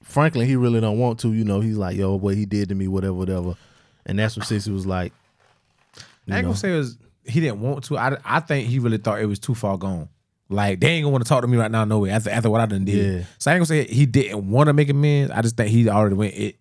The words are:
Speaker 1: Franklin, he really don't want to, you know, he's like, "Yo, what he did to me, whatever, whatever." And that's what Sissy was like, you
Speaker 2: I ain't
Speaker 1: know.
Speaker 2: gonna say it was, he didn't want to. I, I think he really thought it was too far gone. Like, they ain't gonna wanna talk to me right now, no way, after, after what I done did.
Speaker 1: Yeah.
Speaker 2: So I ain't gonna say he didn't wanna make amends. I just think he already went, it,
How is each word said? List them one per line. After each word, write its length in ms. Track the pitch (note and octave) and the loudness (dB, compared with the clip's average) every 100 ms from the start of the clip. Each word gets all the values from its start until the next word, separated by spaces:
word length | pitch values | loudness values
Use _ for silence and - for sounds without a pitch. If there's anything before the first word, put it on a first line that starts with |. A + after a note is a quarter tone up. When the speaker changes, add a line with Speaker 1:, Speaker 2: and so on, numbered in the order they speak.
Speaker 1:
Franklin, 440 | - - D#3 D#3 A#2+ | -6 2 2 2 2
he 100 | C3 | 2
really 240 | B2 A#2 | 2 2
don't 180 | A2 G#2+ | 2 0
want 200 | B2 A2+ | 0 0
to, 140 | A#2 | -2
you 100 | A2 | 0
know, 160 | G#2+ G2+ | 0 0
he's 160 | A2 G#2+ | 0 -2
like, 180 | F#2 F#2+ | -2 -2
"Yo, 180 | G2 G2 | 0 0
what 200 | G2 G2 | 0 0
he 100 | G#2 | -2
did 240 | G#2 G2 | -2 -2
to 40 | |
me, 140 | G2 F#2+ | -2 -2
whatever, 240 | F#2+ F#2+ | -2 -2
whatever." 420 | F#2 F#2 F#2 F2+ F2 _ _ _ _ - | -2 -4 -4 -4 -8 _ _ _ _ -6
And 120 | G2 | -2
that's 160 | A2 | -2
what 120 | A2 - | -4 -4
Sissy 260 | G#2+ G2+ | -4 -4
was 140 | G2 F#2+ | -4 -4
like, 260 | F#2 F2+ - _ _ _ _ _ _ _ - - _ | -4 -4 -10 _ _ _ _ _ _ _ -20 -20 _
you 80 | - | -6
Speaker 2:
I 60 | - | -4
ain't 60 | |
Speaker 1:
know. 60 | F2+ | -2
Speaker 2:
gonna 40 | G2+ | -2
say 160 | G3+ | -2
it 60 | E3+ | -2
was, 180 | C3+ A#2 _ _ | -2 -8 _ _
he 140 | - B2 | -4 -2
didn't 200 | D#3+ G#2 | 0 -2
want 240 | A#2+ C#3+ | -4 -4
to. 140 | - C#3 | -4 -2
I, 180 | B2 C#3 | -2 -2
I 160 | - C#3 | -2 -4
think 280 | D#3+ C#3+ A#2+ | -2 -2 0
he 100 | B2+ | 0
really 180 | A#2+ A2 | 0 0
thought 220 | A2 G#2+ | -2 -2
it 60 | G#2+ | -2
was 120 | G2+ | -4
too 160 | - | -4
far 220 | A#2 G2+ F#2+ | -4 -2 -2
gone. 320 | F#2+ F2+ D2+ _ _ _ - | -4 -6 -8 _ _ _ -8
Like, 280 | G2 G2+ F#2+ | -2 0 2
they 80 | C#3+ | 2
ain't 160 | E3 | 2
gonna 80 | D3 | 0
wanna 120 | C3+ | 0
talk 180 | A#2 C3+ | 2 0
to 60 | A#2+ | 2
me 80 | A#2+ | 2
right 140 | A2 | 2
now, 140 | A2+ | 0
no 140 | G#2+ A2 | 0 0
way, 100 | G2 | 0
after, 200 | G#2+ A2 | 0 -2
after 200 | G#2+ A2+ | 0 2
what 100 | A2 | 2
I 60 | A2+ | 2
done 180 | G2 | 0
did. 360 | F#2+ G2+ G2 F#2 | 0 0 0 -2
Speaker 1:
Yeah. 40 | F2 - | -6 -6
Speaker 2:
So 120 | - | 0
I 40 | |
ain't 60 | F3 | 2
gonna 240 | E3 D#3 | 2 0
say 0 | C3+ | 0
he 140 | A#2 C#3 | 2 4
didn't 420 | B2+ G#2 G#2 G2 | 4 0 -2 0
wanna 220 | A2+ D3+ | 2 4
make 160 | D3 D3 | 4 2
amends. 420 | C#3+ D3 C#3+ C#3 | 2 2 2 0
I 100 | - | 0
just 140 | A2+ A#2 | 0 0
think 140 | G#2+ | 2
he 180 | A2+ A2+ | 4 4
already 260 | G#2 G#2+ G2 | 4 2 2
went, 180 | G#2 | -2
it, 220 | F#2+ G#2 - | -2 -6 -8